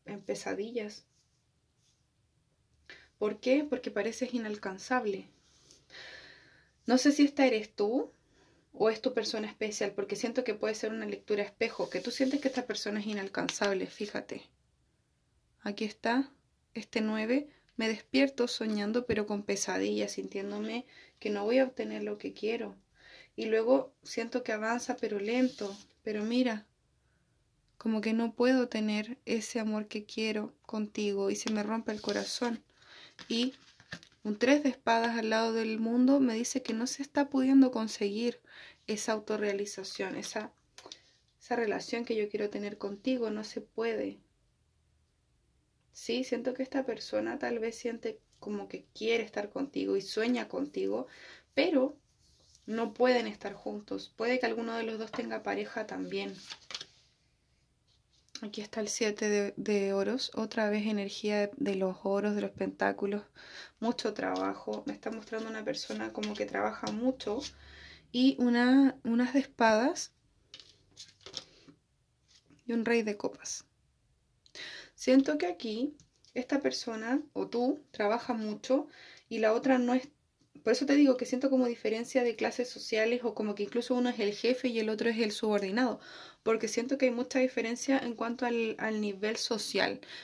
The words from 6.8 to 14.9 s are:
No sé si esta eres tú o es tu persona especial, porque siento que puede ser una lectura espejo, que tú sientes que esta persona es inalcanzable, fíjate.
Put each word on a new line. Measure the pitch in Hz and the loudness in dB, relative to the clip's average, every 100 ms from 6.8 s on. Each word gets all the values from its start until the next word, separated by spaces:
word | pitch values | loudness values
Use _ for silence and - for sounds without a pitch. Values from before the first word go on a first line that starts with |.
| - | 4
No | 254 | 6
sé | 294 | 6
si | 294 285 | 6 6
esta | - 262 | 6 4
eres | 220 208 - | 4 -2 -2
tú | 208 262 480 _ _ _ _ _ _ | 0 0 -2 _ _ _ _ _ _
o | - 214 | 2 2
es | 220 | 2
tu | 254 | 0
persona | 226 208 214 214 | 0 -2 -4 -6
especial, | - 214 214 202 | -4 -4 -2 -2
porque | 202 196 202 | -2 -4 -2
siento | 269 254 254 | -2 0 -2
que | 208 | -2
puede | 214 214 | -2 -2
ser | 214 | -4
una | 220 208 | -4 -6
lectura | 196 - 208 | -8 -2 -2
espejo, | 202 - 226 - - | -2 -2 -2 -2 -4
que | - | -2
tú | 240 | -4
sientes | - 262 285 | 0 2 2
que | 269 | 0
esta | 254 - | -2 -4
persona | 202 208 208 | -4 -4 -4
es | 208 | -4
inalcanzable, | 208 190 - 185 - 202 190 185 | -4 -4 -4 -4 0 0 0 -4
fíjate. | - 208 208 202 - - _ _ _ _ | -6 -6 -6 -8 -12 -14 _ _ _ _